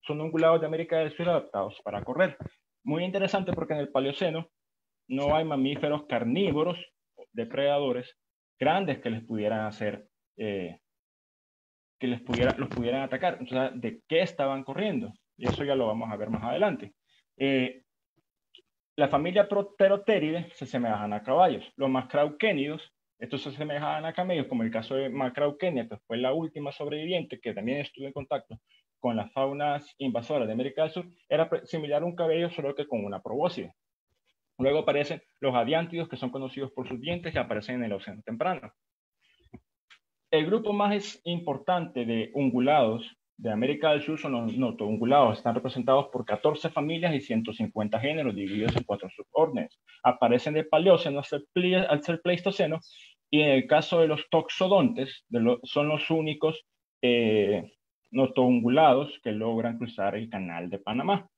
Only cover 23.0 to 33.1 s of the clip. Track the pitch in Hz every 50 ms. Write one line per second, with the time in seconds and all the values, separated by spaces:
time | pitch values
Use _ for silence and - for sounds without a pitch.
23 | _ _ _ _ 113 117 143 131 - 147 131 127 151 151 143 147 151 147 151 156
24 | 156 165 160 - 180 185 180 156 131 - 131 117 113 113 113 113 113 - 139 135
25 | 135 131 113 139 131 127 123 143 147 147 147 147 185 180 156 123 113 113 107 104
26 | _ _ 113 120 123 131 139 165 165 151 _ 156 143 139 139 - 151 147 147 151
27 | 156 165 185 175 143 - 131 120 - 120 101 98 104 117 135 143 139 - - 131
28 | 135 139 135 143 135 _ 151 131 - _ 113 - _ _ _ _ _ _ _ _
29 | - 123 117 110 104 110 _ 135 135 135 143 143 147 147 143 147 147 - - _
30 | 139 131 110 120 117 - 151 143 117 107 110 113 127 139 - - 156 156 - 180
31 | 175 - - _ _ _ 139 151 165 160 170 165 - - - 160 151 143 147 147
32 | 165 175 170 175 170 160 160 165 170 170 170 - 143 139 143 - 143 147 127 110
33 | 101 101